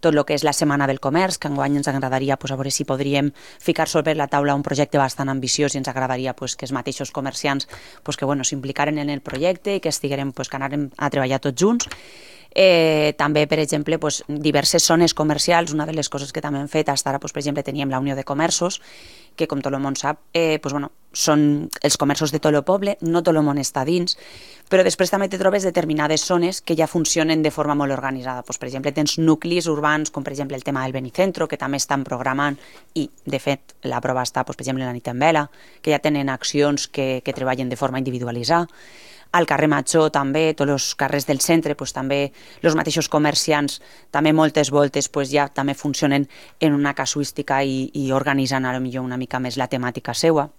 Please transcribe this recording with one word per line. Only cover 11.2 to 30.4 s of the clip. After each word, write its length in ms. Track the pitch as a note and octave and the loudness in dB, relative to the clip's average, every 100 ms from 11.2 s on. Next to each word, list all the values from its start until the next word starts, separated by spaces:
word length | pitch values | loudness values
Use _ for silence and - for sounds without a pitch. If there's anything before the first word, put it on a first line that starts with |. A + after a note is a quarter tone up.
| B2+ C3+ | 0 0
tots 160 | C#3+ B2 | -2 0
junts. 260 | F#3+ A#3+ - - - - - - - - | 2 2 -4 -12 -18 -20 -20 -20 -8 4
Eh, 540 | - E3+ D#3+ D#3 D3+ D3 | 6 8 6 4 2 2
també, 280 | D3 D3+ D3 | 2 2 2
per 120 | D#3 | 2
exemple, 380 | D3+ D3+ D3 D#3+ | 0 -2 0 -2
pues, 260 | D3+ - - | -2 -4 -6
diverses 540 | D3 D3+ C#3+ C#3+ E3+ | -2 2 2 4 2
zones 300 | - E3 E3+ | 4 6 4
comercials. 600 | - D#3 D3 - E3+ E3+ | 4 0 0 4 4 4
Una 100 | D3+ | -2
de 80 | D3+ | -2
les 160 | D#3+ C#3+ | -4 -4
coses 240 | C#3+ C#3 | -6 -8
que 80 | D3 | -8
també 180 | D3+ C#3+ | -6 -4
hem 100 | C#3+ | -2
fet, 200 | D#3+ D3+ | 0 0
hasta 220 | C#3 - | 0 -2
ara, 80 | C#3 | -4
pues, 120 | D3+ | -4
per 60 | - | -6
exemple, 220 | D3 C#3+ | -4 -4
teníem 280 | C#3 C#3 C#3 | -4 -4 -2
la 80 | C3 | -2
Unió 160 | C#3 C3+ | -2 -4
de 80 | |
Comerços, 560 | C3+ C#3+ E3 - F3 - - - - - - - | -4 0 0 0 -2 -4 -14 -20 -20 -20 -20 -6
que, 100 | D#3 | -4
com 140 | C#3 | -2
tot 140 | C#3 | -2
el 60 | C3+ | -2
món 140 | C#3 C3+ | -4 -2
sap, 260 | C#3+ D3+ - | -4 -4 -4
eh, 260 | E3+ E3 D#3 | 0 2 0
pues, 100 | D3+ | -2
bueno, 180 | C#3+ C#3+ - - | -4 -6 -12 -16
són 560 | - - D3+ D3 D3 D#3 - | -2 2 6 6 2 -2 -2
els 140 | D3 - | -2 0
comerços 320 | C#3 C#3+ D#3 | 0 0 0
de 80 | D3+ | 0
tot 140 | D#3 | 2
el 80 | D3 | 2
poble, 320 | C#3 F#3+ G3+ G3+ | 2 0 0 -2
no 180 | E3 E3+ | 0 0
tot 140 | E3+ D#3 | 4 4
el 60 | |
món 140 | D3 C#3+ | 2 0
està 240 | C3+ - | -2 -2
dins, 320 | C3 F3+ F3 - - - - - - | 0 0 0 -4 -8 -20 -20 -20 0
però 120 | F#3+ | 4
després 260 | F#3 - F3+ | 4 4 0
també 160 | G3 G3 | 0 -2
te 80 | F#3+ | 2
trobes 280 | F#3+ G3+ F#3+ | 2 2 2
determinades 560 | F3 D#3+ D3+ D3+ D#3 | 0 0 2 2 2
zones 380 | - F3+ E3+ F#3+ | 2 2 2 -2
que 120 | - D#3+ | -4 0
ja 100 | D#3+ | 2
funcionen 540 | F3 D#3 - D#3+ D#3+ | 2 0 2 2 2
de 80 | D#3 | 2
forma 240 | D3 D3 D3 | 0 0 0
molt 160 | C#3+ | 0
organitzada. 500 | C3+ C3+ C3 B2+ B2+ | -2 -4 -6 -6 -8
Pues, 140 | A#2+ B2+ | -8 -8
per 120 | B2+ | -8
exemple, 220 | C3 C#3 | -4 -4
tens 260 | C#3+ D3+ - | 0 0 2
nuclis 480 | D#3+ D#3 E3+ F3 E3+ | 4 4 2 0 0
urbans, 420 | D3+ D3 D3+ D#3 | 0 2 2 -2
com 140 | - | -6
per 80 | C3+ | -8
exemple 240 | C#3 | -6